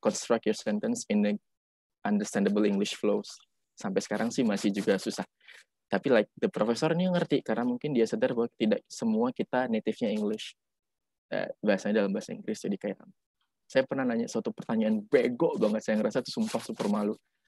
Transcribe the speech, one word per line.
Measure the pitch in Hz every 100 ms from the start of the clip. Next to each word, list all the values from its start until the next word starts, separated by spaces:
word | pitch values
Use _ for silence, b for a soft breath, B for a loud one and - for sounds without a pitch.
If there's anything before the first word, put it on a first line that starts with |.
construct | - - - 113
your | 107 107
sentence | - 104 113 120 -
in | 104
a | 104 104 _ _ _ _ _ _
understandable | 104 104 104 104 101 104 104
English | 98 101 -
flows. | 104 104 - - _ _ _ -
Sampai | 104 95
sekarang | - 104 117
sih | 127
masih | 117 98 104
juga | 101 98 98
susah. | 113 - - _ B B B _ _
Tapi, | 98 139
like, | 117 107
the | - 104
professor | - 107 117 160 170
ini | 185
ngerti, | 175 - 143 -
karena | 110
mungkin | 123 123 151
dia | 127 113
sadar | 113 127
bahwa | 120 117 -
tidak | 110 104 -
semua | - 117 110 123
kita | - 110 127 127
native-nya | 110 117 110 110
English. | 107 107 110 - - _ _ _ _ _ _ -
Eh, | - - -
bahasanya | 104 98 - 107
dalam | 98
bahasa | 107 -
Inggris, | - - 110
jadi | -
kayak, | 98 101 - - - _ _ _ _ -
saya | 131 131
pernah | 135
nanya | 127 117 117
suatu | 120 110
pertanyaan | - - 113 110 110 104
bego | 135 123 120 165 117
banget, | 110 107 -
saya | 107
ngerasa | 107 131 120
tuh | -
sumpah | 110 113
super | - 113 104
malu. | 104 104 110 _ _